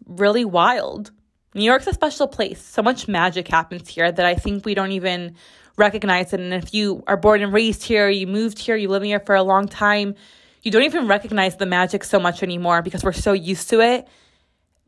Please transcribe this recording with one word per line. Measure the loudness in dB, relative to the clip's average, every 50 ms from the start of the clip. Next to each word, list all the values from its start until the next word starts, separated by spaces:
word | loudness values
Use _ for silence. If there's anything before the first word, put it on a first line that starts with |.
| -20
really | -12 -4 0 2 2 2 2 0
wild. | 0 2 4 4 4 4 0 -4 -6 -8 -10 -14 -14 _ _ _ _ _ _ _ _
New | -6 0 2
York's | 4 2 2 2 -2
a |
special | -2 -2 -2 -2 -2 -2 -2 -2
place. | -2 -4 -6 -6 -6 -12
So | -20 -8 -4 0
much | 0 0 0 -2 -4 -4
magic | 0 0 0 0 0 -4 -4 0
happens | 0 0 0 -2 -6 -16 -16 -8
here | -4 0 0 0
that | 2 2 2
I | 2 2
think | 0 -2 -4 -4 -4 -4
we | -4 -2
don't | -2 -2 -2
even | -4 -4 -4 -4 -4 -4 -8 -12 -14 _ -20 -20 _ _ _ _ _
recognize | 2 2 2 2 0 0 0 2 0 0 -2
it. | -4 -6
And | -4 -4 -6
if | -6 -6 -4
you | -4 -2 -2 -2 -2 -4 -2 -2
are | 0
born | 2 4 4 4 4
and | 2 2
raised | 0 2 2 0 -2 -4
here, | -4 0 2 2 2 2
you | 2 0 -2 -4
moved | -4 -2 -4 -4 -6 -6
here, | -4 -4 -2
you | -2 -2 -2
live | -2 -2
here | -2 -2 -4 -2
for | 0 2 2
a | 2
long | 4 4 2 2 2
time, | -2 -4 0 2 2 2 2 0 -4 -6 -10 -14 -20 _ _ _ _ _ _
you | -4 0
don't | 2 2 2
even | 2 0 0 0 0
recognize | 0 0 -2 -2 -2 0 0 0 -2
the | -4 -4
magic | -2 0 0 0 0 -2 -6 -4
so | 0 0 0
much | 2 0 -2 -4 -4
anymore | -6 -4 -2 0 2 2 2
because | 0 -2 -4 -4
we're | -2 -2
so | -2 -2 0 0
used | 0 0 0 -4 -6 -6 -4 0
to | 2 4
it. | 4 4 2 0 -4 -10 _ _ _ _ _ _ _ _ _ _ _ _ _ _ _